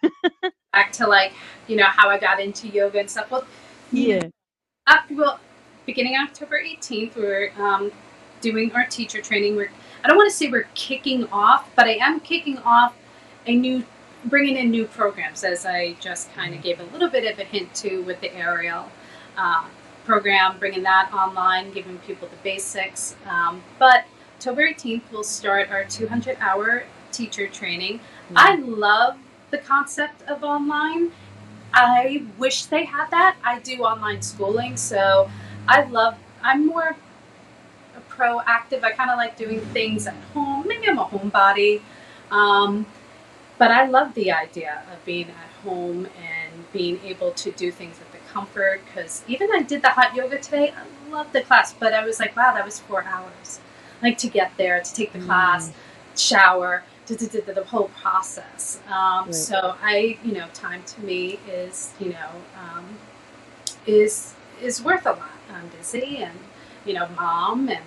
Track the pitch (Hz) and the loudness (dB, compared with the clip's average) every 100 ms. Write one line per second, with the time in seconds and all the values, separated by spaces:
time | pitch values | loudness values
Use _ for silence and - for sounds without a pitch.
0 | - - 349 - 370 - - 202 208 - | -2 0 -4 -2 -8 -8 -2 0 0 0
1 | 214 196 190 - - - - 220 196 - | 4 6 4 -2 -20 -18 -4 2 4 6
2 | 202 202 196 196 202 202 220 202 202 202 | 6 6 2 0 -2 -8 -4 0 0 0
3 | 202 220 214 262 269 - - - - 262 | -2 -6 -4 -4 -6 -16 -20 -20 -4 0
4 | 240 190 170 - _ _ _ _ - 311 | 2 2 0 -10 _ _ _ _ 4 4
5 | - 294 285 - - - - - - 247 | 4 0 0 0 -12 -20 -20 -20 -10 -4
6 | 247 269 285 - 294 294 330 311 - 214 | -2 0 -2 -6 -6 -4 -4 -12 -8 -6
7 | 226 233 202 196 202 202 202 196 202 - | -6 -4 -4 -2 -4 -2 0 0 -2 -8
8 | - - - - 226 220 226 240 247 - | -20 -20 -20 -8 -4 -2 -2 -2 -4 -4
9 | 226 208 - 208 202 208 196 - - - | -8 -8 -4 0 0 -2 -4 -10 -20 -4
10 | 277 349 403 - 294 233 - - - 262 | 4 6 6 4 -2 -2 -4 -8 -8 -6
11 | 277 262 214 202 214 269 - - 226 220 | -2 -2 -2 2 4 4 4 4 4 4
12 | 262 320 - 330 294 262 240 233 247 - | 0 0 -4 -6 -4 -4 4 6 4 0
13 | - - - - 233 240 254 254 233 - | -20 -20 -20 -14 0 0 2 -2 -6 -14
14 | - - 233 277 277 262 240 226 220 - | -20 -12 0 2 2 2 0 0 -2 -2
15 | 202 196 196 180 190 180 185 180 175 175 | -2 -2 -10 -6 -4 -4 -4 -4 -4 -6
16 | 185 175 - - - 165 175 175 175 294 | -10 -10 -12 -10 -10 -8 -6 -6 -6 -4
17 | 349 254 220 208 196 202 180 - 202 185 | 0 0 -2 -6 -8 -8 -8 -8 -6 -6
18 | 180 175 180 180 170 175 170 170 - - | -6 -8 -10 -8 -4 -4 -4 -8 -10 -20
19 | - - - 196 180 165 - - - - | -20 -20 -16 -4 0 0 -2 -14 -20 -14
20 | - 214 202 196 185 185 196 190 190 190 | 0 0 4 4 4 0 -6 -2 2 4
21 | 190 196 190 190 185 185 196 190 180 180 | 4 0 -2 0 0 0 -2 -12 -14 -16
22 | - 190 170 - 196 196 - 202 190 - | -14 -14 -14 -10 -8 -8 -8 -8 -8 -8
23 | - - 196 - - 180 - - 262 247 | -12 -12 -6 -2 -2 -4 -12 4 8 8
24 | - _ - - 254 247 311 311 240 226 | 4 _ -20 -12 -6 0 0 -2 -6 -8
25 | - 214 214 - 202 196 196 196 196 - | -8 -10 -8 -6 -2 0 0 -4 -8 -8
26 | 220 233 254 254 208 196 220 240 - - | -6 -6 -6 -4 -2 0 0 -2 -4 -20
27 | - - 226 - 190 - 190 175 190 226 | -16 -10 -10 -8 -10 -8 -10 -8 -8 -10
28 | - - - 175 370 392 254 214 208 214 | -14 -20 -2 6 6 6 0 0 4 6
29 | 247 - - - - 285 - 277 285 - | 4 0 -14 -20 -8 -8 0 0 0 -4
30 | 294 - - 285 294 294 285 294 311 339 | -6 -6 -10 -6 -2 -2 -2 -2 -2 -2
31 | 339 - - - - - - 247 240 247 | -4 -4 -20 -20 -20 -20 0 4 6 4
32 | 262 285 233 196 262 - - 311 330 285 | 2 -2 -8 -4 -2 -2 -2 -2 -2 -4
33 | 311 339 370 370 240 240 254 254 220 220 | 0 4 4 4 -4 -4 -6 -2 -2 0
34 | 208 202 - - 196 220 247 247 - 208 | -4 -6 -8 -6 -2 -2 -4 -6 -4 2
35 | 196 196 196 - - - 220 269 - 226 | 6 6 4 0 -16 -6 4 4 4 2
36 | 226 - - - 240 285 311 330 320 - | 0 0 -16 -6 0 2 2 2 -2 -2
37 | - - - - - - - - - - | -12 -20 -20 -20 -20 -20 -20 -20 -20 -20
38 | - - 240 240 233 233 - 262 226 226 | -14 0 0 2 2 0 0 -2 -2 0
39 | 254 240 233 - 220 220 - 233 220 214 | 0 0 -2 -4 -6 -6 -4 -2 -2 -2
40 | 196 - - 294 285 277 349 466 427 269 | -6 -10 -10 -4 -2 -2 -4 -2 0 0
41 | 190 202 208 208 196 196 208 208 - - | -2 -4 0 4 4 6 2 2 -4 -20
42 | - - - 208 208 202 202 208 214 - | -20 -20 -4 2 4 4 2 0 -6 -12
43 | - - - - - - 233 233 269 262 | -20 -20 -20 -20 -10 2 6 6 6 4
44 | 285 233 185 165 170 180 156 151 - 175 | 2 -2 0 0 -4 -10 -10 -10 -14 -16
45 | - 175 170 170 165 - 202 180 175 175 | -8 -8 -8 -14 -20 -16 -10 -8 -6 -8
46 | 190 - 170 175 160 165 170 196 175 180 | -10 -12 -12 -10 -12 -16 -10 -4 -2 -2
47 | - 185 180 175 196 - 180 175 175 - | -8 -4 -4 -4 -8 -4 -6 -6 -16 -18
48 | - - - 208 202 208 196 190 - 190 | -20 -20 -12 -10 -8 0 0 0 -6 -12
49 | 165 - - 247 403 403 277 285 262 254 | -10 -12 -6 -2 2 2 0 2 4 6
50 | 247 240 262 277 - 294 294 - - - | 2 2 -4 -6 -4 0 0 0 -18 -20
51 | 285 302 294 - - 247 - - 226 220 | -12 -10 -2 -2 4 4 4 0 0 0
52 | 220 220 214 226 254 220 196 - - 190 | -2 -4 -4 2 4 4 -4 -10 -6 -6
53 | 190 185 185 - - - - - - - | -4 -8 -10 -18 -18 -18 -20 -20 -20 -2
54 | 240 240 240 233 - - 180 180 180 - | -2 0 0 0 0 0 0 0 -2 -6
55 | 208 185 180 185 180 175 165 - - - | -6 -6 0 2 4 2 -2 -14 -20 -20
56 | - - - 202 190 185 180 180 - - | -14 -4 2 6 8 6 0 -4 -6 -20
57 | - 226 226 220 202 190 190 226 196 - | -12 -8 -6 -6 -6 -6 -4 -2 -4 -4
58 | 196 190 185 - - - - - - 190 | -2 -2 -2 -12 -16 -12 -12 -12 -6 0
59 | 190 185 180 165 156 196 185 180 214 208 | 0 0 -4 -6 -2 -2 -2 -2 0 0
60 | 226 220 226 190 170 - 190 180 180 - | 0 -2 -6 -6 -10 -14 -14 -14 -16 -14
61 | 202 180 185 202 202 180 185 - - - | -8 -6 -6 -10 -12 -10 -10 -12 -14 -12
62 | 185 165 156 175 175 180 170 170 185 214 | -10 -10 -14 -16 -20 -20 -16 -14 -16 -20
63 | - - - - - - - - - 214 | -20 -20 -20 -20 -20 -14 -14 -10 2 4
64 | 214 - - - - - 247 247 302 370 | 4 0 -12 -20 -20 -14 -8 -6 0 0
65 | 277 - - - - 180 170 - - 240 | 0 -4 -6 -20 -20 -18 -18 -16 -10 -8
66 | 277 277 175 170 - - - - 202 180 | -8 -8 -12 -14 -20 -20 -20 -16 -8 -6
67 | 175 175 175 165 185 247 269 175 | -6 -4 -2 0 0 -2 -2 -4